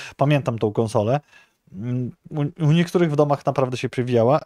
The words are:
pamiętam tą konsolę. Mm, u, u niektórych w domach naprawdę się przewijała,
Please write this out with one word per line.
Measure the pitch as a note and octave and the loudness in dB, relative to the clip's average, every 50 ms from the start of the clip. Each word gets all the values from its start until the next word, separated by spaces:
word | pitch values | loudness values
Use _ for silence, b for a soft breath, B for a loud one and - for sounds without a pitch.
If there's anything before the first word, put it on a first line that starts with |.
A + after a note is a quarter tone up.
| B B B B | B B B B
pamiętam | C3+ C#3+ D3+ C#3 C3 C3 A#2 G#2+ | 0 2 2 0 0 -2 -4 -2
tą | A#2 G#2+ | -2 -2
konsolę. | G#2 - A2+ G#2+ - A2+ G#2 A2 C3 D3 - b b b b b b b b _ - | 0 0 -2 0 0 0 0 0 0 -2 -4 b b b b b b b b _ -16
Mm, | C3 A2 B2 B2 B2+ B2 A#2 - _ - - | -10 -8 -6 -4 -4 -4 -6 -10 _ -16 -10
u, | - D3+ C#3+ D3 - - D#3+ | -6 -4 -4 -4 -4 -2 0
u | D3 | 2
niektórych | D#3 E3+ E3+ E3+ - F3+ F3 D#3+ | 2 2 2 2 2 0 2 2
w | D3 | 2
domach | C#3+ D3 C#3+ C#3+ - - | 2 2 2 2 0 -2
naprawdę | C#3+ C3 - C3 B2+ B2+ - | -2 0 0 0 -2 -2 -4
się | - A#2+ | -6 -4
przewijała, | - - A#2+ B2+ A#2+ A#2 A2+ A#2+ D3 - - | -4 -4 -2 2 2 4 4 4 2 2 0